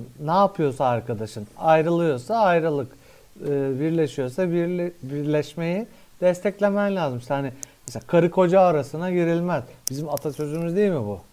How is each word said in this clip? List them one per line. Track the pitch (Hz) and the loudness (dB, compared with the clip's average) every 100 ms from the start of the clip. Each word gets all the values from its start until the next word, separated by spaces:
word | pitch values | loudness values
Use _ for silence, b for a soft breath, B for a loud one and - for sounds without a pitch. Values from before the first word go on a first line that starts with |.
| 120 - 151 | -10 -10 0
Ne | |
yapıyorsa | 180 196 196 147 123 135 | 2 2 2 -2 0 0
arkadaşın. | 120 117 110 107 - 104 - | 0 -2 -6 -8 -10 -14 -4
Ayrılıyorsa | 160 160 160 170 170 127 123 226 | 2 4 4 2 0 -2 -2 2
ayrılık. | 202 170 160 147 127 - b b b - | 4 4 2 -2 -4 -10 b b b -10
E, | - 139 135 131 | -4 -2 -2 -2
birleşiyorsa | 156 165 151 - 127 127 185 | 0 0 0 -2 -4 -2 0
birle-, | 170 170 180 175 175 | 0 0 -2 -4 -6
birleşmeyi | 131 143 147 151 147 - 165 185 226 b b - | -8 -6 -2 -2 -2 -6 -4 -4 -6 b b 0
desteklemen | 180 180 208 196 202 202 202 196 | 0 2 -2 0 0 2 0 0
lazım. | 156 123 | -2 -4
İşte | 120 | -4
hani | 139 139 127 B B - | -4 -4 -8 B B -12
mesela | 110 - | -12 0
karı | 170 170 | 4 4
koca | 175 180 190 | 4 4 6
arasına | 185 156 139 156 180 | 6 4 -2 -6 -2
girilmez. | 180 170 170 175 160 123 - - | 0 2 0 0 -4 -6 -8 -8
Bizim | 135 151 | -6 -4
atasözümüz | 143 156 143 151 156 170 175 | -4 -4 -6 -6 -4 -2 0
değil | 208 | 0
mi | 160 | 0
bu? | 104 101 - | -4 -8 -12